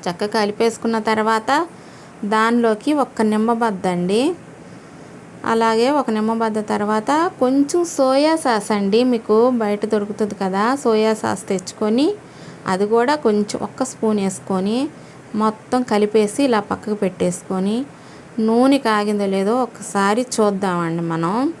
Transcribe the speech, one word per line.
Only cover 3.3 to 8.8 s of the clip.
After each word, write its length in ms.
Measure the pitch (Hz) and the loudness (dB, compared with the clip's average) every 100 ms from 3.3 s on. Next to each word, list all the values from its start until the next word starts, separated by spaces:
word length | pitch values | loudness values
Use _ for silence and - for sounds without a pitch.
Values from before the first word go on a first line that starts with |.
నిమ్మబద్ద 520 | 214 220 233 233 190 185 | 2 0 0 0 -2 -2
అండి, 280 | 175 175 208 277 349 - - - - - - - - - - - | -2 0 2 0 -2 -10 -20 -20 -20 -20 -20 -20 -20 -20 -12 -4
అలాగే 380 | 226 226 226 240 294 | 0 2 2 2 2
ఒక 120 | 254 | 0
నిమ్మబద్ద 440 | 214 214 226 226 220 214 | 0 0 0 -2 -2 -4
తర్వాత 400 | 214 208 214 214 294 349 - | -4 0 -2 0 0 0 0
కొంచెం 400 | 254 269 285 349 349 - | 2 2 2 0 0 0
సోయా 360 | 262 269 302 320 | 2 4 4 2
సాస్ 260 | 285 220 208 | 0 0 0
అండి, 240 | 214 | 0